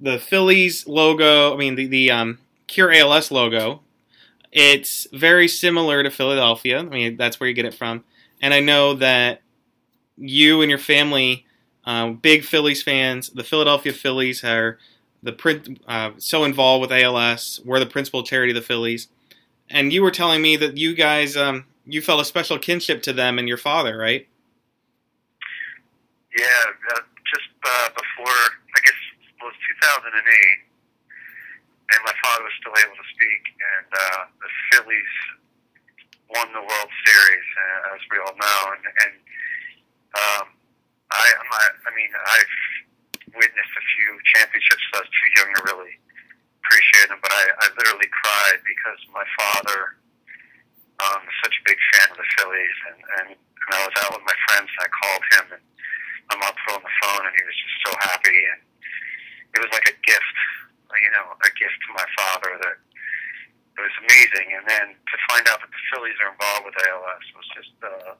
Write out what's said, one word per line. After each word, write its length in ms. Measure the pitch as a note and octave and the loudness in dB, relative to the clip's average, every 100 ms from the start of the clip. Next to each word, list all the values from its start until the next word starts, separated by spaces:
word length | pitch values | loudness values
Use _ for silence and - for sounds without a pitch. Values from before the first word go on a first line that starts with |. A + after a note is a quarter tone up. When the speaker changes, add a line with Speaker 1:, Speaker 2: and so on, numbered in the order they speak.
Speaker 1:
the 180 | C3+ B2 | -4 -4
Phillies 680 | - F#3+ F#3+ F#3+ F3+ E3+ - | 0 2 4 4 4 -2 -4
logo, 640 | D3 D#3 D#3 D#3 D3 D3 | 2 4 4 6 6 4
I 40 | C#3 | 2
mean, 160 | C#3 | -2
the, 120 | C3 C3 | -2 -2
the, 240 | C3 B2+ | 2 2
um, 280 | A#2+ A2+ A#2+ _ _ - | 2 0 -6 _ _ -8
Cure 240 | - F#3 | 2 4
A 100 | D#3+ | 6
L 120 | C#3+ | 6
S 180 | D3+ D3+ | 4 2
logo, 520 | C3+ A#2 A2+ A2 D3+ _ _ _ _ _ _ _ | 0 0 0 -4 -6 _ _ _ _ _ _ _
it's 560 | D3+ C#3+ C#3+ - - - | 4 6 6 2 -10 -10
very 340 | C3+ E3 F3 E3+ | 0 6 6 6
similar 540 | - F3+ E3+ D#3+ C#3+ | 2 0 0 0 0
to 80 | C#3 | 0
Philadelphia. 680 | - C3+ C#3 A#2+ A#2 B2+ C3 | -2 -2 2 2 0 -2 -4
I 60 | |
mean, 340 | E3+ C3+ A#2 A#2 | -4 -4 -4 -2
that's 200 | A#2+ - | -4 -2
where 120 | B2+ | -4
you 40 | |
get 120 | B2 A2+ | -2 -6
it 80 | |
from. 280 | - A#2 A#2 - _ _ - | -6 -8 -8 -12 _ _ -6
And 140 | C#3 | 2
I 60 | C#3+ | 2
know 340 | C#3+ C#3+ C#3+ | 4 4 4
that 480 | C#3 C3 B2+ B2 - _ _ _ _ _ _ _ - | 2 2 4 2 -2 _ _ _ _ _ _ _ -18
you 460 | C3+ C3+ D3+ D#3 | -4 4 6 6
and 80 | D3+ | 4
your 80 | C#3 | 0
family, 680 | C#3 C#3+ D3 C#3+ B2+ B2+ _ _ _ _ | 2 2 4 2 0 -2 _ _ _ _
uh, 260 | - A#2 A#2 | -6 -4 -4
big 340 | A2+ D#3 D#3 | 0 4 4
Phillies 380 | D3 D#3+ D3 C#3 | 4 0 2 0
fans, 460 | - C3+ C3 B2+ - | -2 0 0 -2 -8
the 160 | B2+ | -12
Philadelphia 480 | A#2 D#3 D3 C#3+ C#3+ | -4 0 2 2 0
Phillies 500 | C3 C#3 C3 B2+ B2 | -4 -4 -2 -2 -4
are 360 | A#2+ A2+ A2+ A2+ _ _ _ _ | -2 0 0 -4 _ _ _ _
the 100 | A#2+ | -12
print, 480 | A#2 E3 D3+ - - - | -4 -2 -2 -6 -18 -8
uh, 260 | A2+ A2 G#2 | -6 -6 -8
so 280 | - D#3 | -4 0
involved 360 | D3 C3+ C3 C3 | 0 4 4 4
with 120 | B2+ | 2
A 100 | B2+ | 4
L 160 | B2+ B2 | 4 4
S. 420 | A#2 A#2 - - | 0 -2 -6 -12
We're 160 | B2 C3 | -2 0
the 60 | |
principal 380 | A#2+ C#3+ C#3 C3 | 0 -4 -6 -6
charity 300 | A2+ C3 B2 | -4 0 0
of 40 | A#2 | -2
the 60 | |
Phillies. 460 | A#2 A#2+ A#2 A#2 - _ _ _ _ _ _ | -4 -4 -4 -6 -10 _ _ _ _ _ _
And 240 | D3 C#3 | -2 0
you 100 | F3 | 2
were 80 | F#3+ | 2
telling 300 | F3+ E3+ D#3 | 2 0 2
me 160 | D#3 D3+ | 2 2
that 220 | D3+ C#3 | 0 -2
you 160 | D#3+ | -4
guys, 420 | E3 D3+ D3+ D3 C#3+ | 0 2 2 0 -2
um, 300 | C#3 C3 C3 _ | -2 -4 -10 _
you 160 | - D3+ | -10 -8
felt 220 | D3+ D#3 | 0 0
a 20 | |
special 340 | C#3+ F3 D#3+ D3+ | 0 -4 -4 -6
kinship 440 | - F3 - C#3+ | -2 -4 -2 -6
to 100 | C#3+ | -4
them 260 | B2+ B2 B2 | -2 -2 -2
and 80 | A#2+ | -4
your 120 | A#2+ | -4
father, 400 | D3 D#3 B2+ A2 | -4 -2 -2 -4
right? 280 | A2+ C3 - _ _ _ _ _ _ _ _ _ _ - - - - - _ _ _ _ _ | -2 -4 -6 _ _ _ _ _ _ _ _ _ _ -20 -18 -16 -16 -18 _ _ _ _ _
Speaker 2:
Yeah, 640 | A#2 B2 B2 A2+ G2+ A2+ A#2+ | -2 2 2 2 -4 -6 -8
uh, 80 | - - - | -8 -12 -6
just, 240 | D3 - _ | -6 -8 _
uh, 280 | C3 B2 A#2 | -2 0 -2
before, 400 | A#2 - - B2 | -4 -12 -8 -2
I 480 | B2 A#2 - _ C3 | 2 0 -2 _ 4
guess 160 | B2+ - - - | 4 2 -4 -20
it 240 | _ _ | _ _
was 80 | A#2+ | -16
two 240 | - - - | -10 -8 0
thousand 320 | D#3 C#3 A#2 A2 | 0 0 -2 -2
and 80 | |
eight, 360 | A2+ A2 G2 G2 _ _ _ _ _ - - - - - _ _ - | 4 6 6 2 _ _ _ _ _ -20 -20 -20 -20 -20 _ _ -2
and 80 | A2 A2+ | -2 0
my 80 | G#2 | -4
father 240 | B2+ A#2 A2 | 0 0 -2
was 80 | - | -12
still 160 | A#2 | -4
able 240 | G#2+ G#2 G2+ | 2 2 0
to 100 | - | -14
speak, 300 | - A2 G#2+ - | -2 -2 -2 -8
and, 360 | - G2+ F#2+ F#2+ | -10 -6 -6 -4
uh, 280 | G2 F#2+ F#2+ F#2 _ | -4 -2 -4 -8 _
the 100 | G#2 - - | -14 -10 4
Phillies 420 | - A2+ G#2+ - - - - _ _ _ _ _ _ _ _ _ | 4 4 -6 -6 -10 -12 -16 _ _ _ _ _ _ _ _ _
won 160 | A#2 A2+ A2 | -4 -4 -6
the 80 | |
World 280 | G2+ G#2+ G#2 - | -6 -6 -6 0
Series, 440 | G#2 G2+ G2 F#2 - | 6 8 8 4 -4
uh, 400 | G2+ F#2+ F#2+ G2 | -6 -4 -4 -8
as 80 | G2 - | -12 -6
we 80 | G2+ | -6
all 80 | F#2+ | -6
know, 280 | G2 G#2 G2+ G2 | -4 0 0 -2
and, 120 | G2 G2+ G#2+ | -8 -6 0
and, 100 | G#2 - _ - - - - - _ _ _ G#2 | 0 0 _ -14 -12 -12 -14 -20 _ _ _ -4
um, 300 | G#2 G#2 G2 _ _ _ _ _ - | -2 -2 -6 _ _ _ _ _ -6
I, 80 | G2+ A#2 A2+ | 2 4 4
I'm 140 | - | 0
not, 180 | A2 G#2+ - | 0 0 0
I 60 | A#2+ | -12
mean, 160 | A2+ G#2+ G#2 | -8 -8 -6
I've 400 | G2 G2 G2+ - - - - _ _ - - A#2 | 0 2 2 -2 -8 -10 -16 _ _ -16 -12 -2
witnessed 400 | A2+ G#2 G2 G#2 | 0 0 -8 -8
a 80 | - | -6
few 160 | - G#2+ G#2 - | -2 -4 -2 2
championships, 520 | A2+ A2 A2 - - - | 2 2 0 0 0 0
so 40 | G2+ | -6
I 40 | |
was 80 | F#2 | -4
too 180 | - - G#2 | -2 2 2
young 140 | G2 | 2
to 100 | G2 F#2+ | 0 -4
really 260 | F#2 F2+ - _ - - - _ _ | -6 -10 -20 _ -20 -20 -20 _ _
appreciate 480 | - - - G2+ G2+ | 2 4 6 6 4
them, 80 | G2 | 0
but 80 | G2 | -2
I, 160 | G2+ F#2+ F#2+ | 0 0 2
I 60 | G#2 A#2 | 0 2
literally 320 | A2+ G2+ G2+ | 0 0 -2
cried 560 | - G#2+ G#2 G2+ F#2+ | -2 0 2 2 2
because 360 | G2+ G2 A2+ G#2 - | -2 -8 -8 -10 -16
my 160 | G#2 G2 - | -12 -10 -4
father, 640 | G#2 G2+ G2+ G2 F#2 - _ _ _ - - _ _ _ _ - | -2 -2 -2 -4 -4 -12 _ _ _ -20 -20 _ _ _ _ -6
um, 240 | G2 G2 F#2 | -4 -4 -6
is 80 | - | -6
such 160 | - - | -4 -2
a 40 | G2+ | 0
big 120 | F#2+ - | 0 2
fan 160 | G2 F#2+ | 4 4
of 80 | - | 0
the 120 | - - | -4 -2
Phillies, 380 | F#2 F#2 F2+ - - | -2 -2 -6 -6 -12
and, 100 | - - G2 | -18 -10 -8
and, 80 | F#2+ F#2+ | -8 -14
and 360 | _ - - F#2+ | _ -14 -6 -4
I 80 | |
was 80 | G2 G2+ | -2 -2
out 160 | G2+ G2+ | -4 -6
with 80 | |
my 140 | G2 F#2 - | -4 -4 0
friends, 240 | G2+ G2+ | 0 0
and 80 | - | -6
I 80 | F2+ | -6
called 360 | - G2 F#2+ - G2+ | -4 -4 -2 2 2
him, 240 | F#2 F#2 | 2 -14
and 40 | _ _ - - - - - | _ _ -12 -12 -12 -14 -8
my 80 | G#2 | -4
mom 160 | G2 - | -4 -6
put 140 | A2 G2+ | -8 -8
on 80 | G2 | -4
the 100 | G2+ | -2
phone, 200 | G#2 G2+ F#2+ | 0 -2 -2
and 60 | |
he 100 | F#2 | -2
was 140 | F#2+ - | -2 -6
just 160 | - - | -10 -6
so 80 | G2+ F#2+ G2 | -6 -2 -2
happy, 300 | F2+ G2 F#2+ F2+ - | 2 2 2 0 -6
and 40 | _ _ - - - - - - - | _ _ -16 -16 -14 -16 -18 -20 -4
it 80 | A2+ | -2
was 80 | A2+ | -2
like 100 | A2 A2 | 0 0
a 60 | - - | 0 2
gift, 320 | G#2+ - - - - - _ _ G#3 | 2 2 -6 -6 -8 -16 _ _ -2
you 160 | G#2 | 0
know, 220 | G#2+ F2+ | -2 -4
a 160 | - G2 - | -2 -2 -2
gift 160 | G2+ - | -8 -8
to 80 | - | -10
my 160 | F#2+ F#2 - | -8 -6 -4
father 400 | F#2+ F#2 F#2+ F2+ | -4 -2 -6 -6
that 140 | F#2 F2+ | -8 -10
it 1040 | _ - - - - - - _ _ - | _ -16 -10 -10 -12 -16 -20 _ _ -8
was 140 | G2+ G#2 A#2 | -8 -6 4
amazing. 480 | B2 A#2+ G2 F#2+ | 6 6 2 -6
And 100 | F#2+ | -8
then 220 | G#2 G#2+ G2+ G2 | -2 -2 -2 -10
to 200 | - - - | -12 -8 0
find 160 | A#2+ A#2 | 2 2
out 100 | A2 | 0
that 80 | - | -4
the 160 | - - | -12 -8
Phillies 240 | C3 A#2 G#2 | -8 -8 -6
are 80 | G2+ | -6
involved 320 | G2 G2+ G#2 G2+ | -4 -4 -4 -6
with 100 | F#2+ | -4
A 80 | F#2+ | -2
L 160 | F#2 | -2
S 200 | F#2 F2+ - - | -10 -12 -16 -20
was 120 | - | -18
just, 220 | - - _ | -18 -20 _
uh, 320 | G#2+ F#2+ F#2 F#2+ | -14 -14 -16 -20